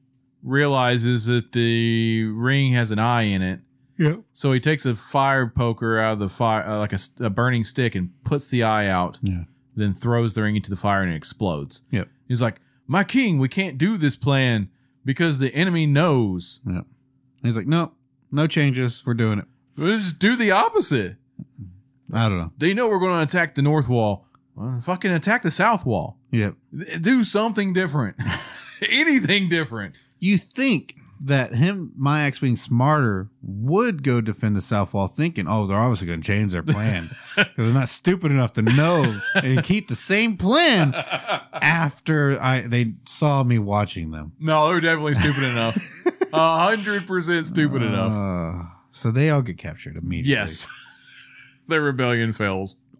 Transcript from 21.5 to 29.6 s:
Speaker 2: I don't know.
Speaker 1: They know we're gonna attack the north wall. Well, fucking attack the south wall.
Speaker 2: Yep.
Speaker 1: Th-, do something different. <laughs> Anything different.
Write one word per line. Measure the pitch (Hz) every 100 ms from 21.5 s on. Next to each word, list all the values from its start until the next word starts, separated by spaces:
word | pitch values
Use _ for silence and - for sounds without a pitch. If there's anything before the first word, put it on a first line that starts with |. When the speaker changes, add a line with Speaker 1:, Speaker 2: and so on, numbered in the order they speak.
| - 95 92 _ _ -
Speaker 2:
I | 113 113
don't | 92
know. | 82 -
Speaker 1:
They | 160
know | 196 240
we're | 196
gonna | 185 175
attack | 151 180 165
the | -
north | 143 156 120
wall. | 123 107 98 _ _ _ -
Well, | 113 123
fucking | 139 180 196
attack | 170 196 233
the | 170
south | - 208 214 131
wall. | 98 76 - -
Speaker 2:
Yep. | 117 104 - _ 151
Speaker 1:
Th-, | 190 165
do | 170 262
something | 214 202 226 208 196
different. | 185 185 143 107 - - - -
<laughs> | - - - -
Anything | 254 320 269 165 202 180
different. | 170